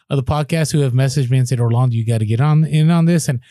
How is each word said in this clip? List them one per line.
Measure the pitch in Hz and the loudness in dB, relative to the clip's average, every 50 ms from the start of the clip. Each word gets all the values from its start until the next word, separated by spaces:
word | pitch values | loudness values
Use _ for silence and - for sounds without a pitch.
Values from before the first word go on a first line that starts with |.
| _ - | _ -4
of | 143 | -4
the | 139 123 | -4 -2
podcast | - 156 151 147 - 165 165 156 - - | -2 -2 -2 -2 -2 -2 -2 -2 0 0
who | 151 | 0
have | 143 131 120 | 0 2 2
messaged | 131 135 135 131 147 131 117 | 0 0 0 0 -2 -2 0
me | 131 131 | 2 0
and | 127 123 | 0 0
said, | 131 117 | 0 -2
"Orlando, | 120 113 117 120 127 127 117 | 0 0 2 2 0 0 0
you | 117 110 | -2 -2
gotta | 113 117 110 110 | -2 -2 -2 0
get | 104 113 113 | -2 0 0
on, | 139 151 151 156 160 | 0 2 2 2 0
in | 147 151 156 156 160 | 0 0 0 2 2
on | 170 170 165 | 2 2 2
this." | 170 175 160 - - | 2 0 0 0 -2
And | 135 123 _ _ | -6 -6 _ _